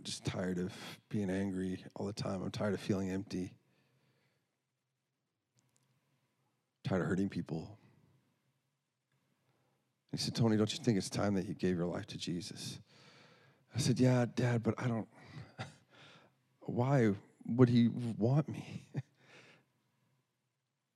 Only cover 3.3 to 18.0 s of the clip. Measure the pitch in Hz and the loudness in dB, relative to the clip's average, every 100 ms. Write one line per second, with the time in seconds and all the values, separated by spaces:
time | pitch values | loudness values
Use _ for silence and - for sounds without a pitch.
3.3 | 92 90 - _ _ _ _ _ _ _ | -6 -8 -10 _ _ _ _ _ _ _
4.3 | _ _ _ _ _ _ _ _ _ _ | _ _ _ _ _ _ _ _ _ _
5.3 | _ _ _ _ _ _ _ _ _ _ | _ _ _ _ _ _ _ _ _ _
6.3 | _ _ _ _ _ - 95 78 90 98 | _ _ _ _ _ -2 0 0 0 0
7.3 | - - 80 - - _ _ _ _ _ | -2 -6 -6 -8 -16 _ _ _ _ _
8.3 | _ _ _ _ _ _ _ _ _ _ | _ _ _ _ _ _ _ _ _ _
9.3 | _ _ _ _ _ _ _ _ - - | _ _ _ _ _ _ _ _ -6 -4
10.3 | - 117 107 107 - - 101 - - 101 | 2 4 4 2 0 2 2 0 -2 0
11.3 | 98 92 80 92 90 87 98 104 - - | 0 -2 -2 0 0 -2 -4 -8 -8 -6
12.3 | 85 - - - - - - - - - | -6 -6 -10 -12 -12 -16 -20 -20 -20 -20
13.3 | - _ _ _ 120 139 110 127 127 120 | -20 _ _ _ -2 0 4 6 6 2
14.3 | - 123 120 110 110 123 113 98 - - | 0 0 2 0 0 0 -2 -6 -12 -20
15.3 | - - - - - _ - - - _ | -18 -16 -14 -16 -16 _ -20 -20 -20 _
16.3 | _ _ _ - - 123 139 110 98 - | _ _ _ -6 0 2 4 4 2 -4
17.3 | _ - 117 123 120 117 - | _ -2 6 8 8 6 4